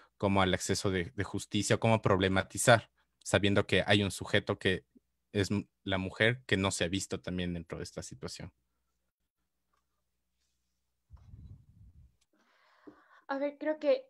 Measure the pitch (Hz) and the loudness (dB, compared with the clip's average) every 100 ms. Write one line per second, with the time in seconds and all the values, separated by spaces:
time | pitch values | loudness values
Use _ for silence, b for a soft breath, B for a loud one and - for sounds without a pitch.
0 | b - 101 98 92 92 - 95 101 92 | b -4 0 2 2 0 -2 -2 0 -2
1 | 85 - 95 98 - 107 - 107 113 110 | -4 -6 -6 -8 -4 -2 0 2 4 2
2 | - 98 95 95 - 104 - 113 - _ | 4 2 2 0 -2 0 6 6 4 _
3 | _ _ - 98 98 101 98 95 92 104 | _ _ 0 2 4 2 2 2 4 2
4 | 98 - - 104 - 101 98 92 - _ | 2 -4 -2 0 0 -2 -2 -2 -4 _
5 | _ _ _ 104 92 101 - _ 98 95 | _ _ _ -2 -2 -2 -6 _ -6 -4
6 | 92 - 110 127 - 202 95 - 87 95 | -4 0 0 0 -2 0 0 0 -2 -4
7 | - 95 - 90 87 87 82 - 85 - | -6 -8 -6 -6 -4 -6 -8 -12 -12 -12
8 | - 127 87 - 82 - _ _ _ _ | -14 -12 -14 -12 -16 -18 _ _ _ _
9 | _ _ _ _ _ _ _ _ _ _ | _ _ _ _ _ _ _ _ _ _
10 | _ _ _ _ _ _ _ _ _ _ | _ _ _ _ _ _ _ _ _ _
11 | _ - - - - - _ _ - - | _ -20 -20 -20 -20 -20 _ _ -20 -20
12 | - _ _ _ b b b b b b | -20 _ _ _ b b b b b b
13 | b b b 277 285 285 302 311 294 262 | b b b -4 -4 -4 -6 -2 2 0
14 | - | 0